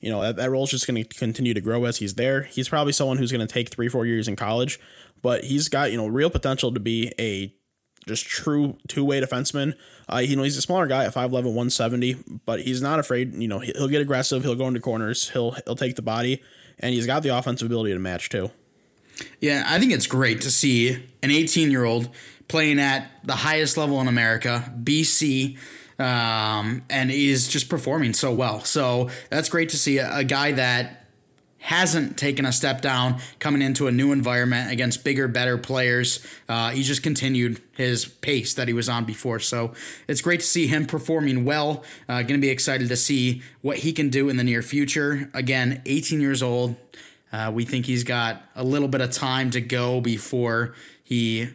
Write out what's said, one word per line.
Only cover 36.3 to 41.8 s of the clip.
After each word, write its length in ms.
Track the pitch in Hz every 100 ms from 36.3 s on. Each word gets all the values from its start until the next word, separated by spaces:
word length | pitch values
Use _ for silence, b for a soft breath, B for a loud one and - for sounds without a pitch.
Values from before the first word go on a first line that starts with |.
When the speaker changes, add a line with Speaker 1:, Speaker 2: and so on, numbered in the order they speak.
| B -
Speaker 2:
Uh, 220 | 117 117
he 120 | 127
just 200 | 135 143
continued 600 | 160 147 135 131 120 120 -
his 300 | - 127 117
pace 480 | - - - 139 107
that 160 | - 123
he 60 |
was 140 | 117 117
on 180 | 117 113
before. 320 | 107 131 117
So 340 | - 120 117 120 B B B
it's 120 | 143
great 200 | 170 175
to 60 | -
see 200 | 175 151
him 180 | 151
performing 600 | 147 156 127 160 147 127
well. 400 | 123 151 147 147